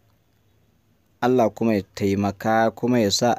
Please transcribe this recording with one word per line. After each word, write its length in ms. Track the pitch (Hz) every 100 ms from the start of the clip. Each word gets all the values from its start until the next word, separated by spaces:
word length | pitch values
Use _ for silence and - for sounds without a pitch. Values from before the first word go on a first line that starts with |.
| _ _ _ _ _ _ _ _ _ _ _ _
Allah 300 | 123 127 110
kuma 240 | - 113
ya 80 | 104 -
taimaka 760 | - 101 98 101 98 110 113 113
kuma 300 | - 120 123
ya 100 | 101
sa 220 | - 120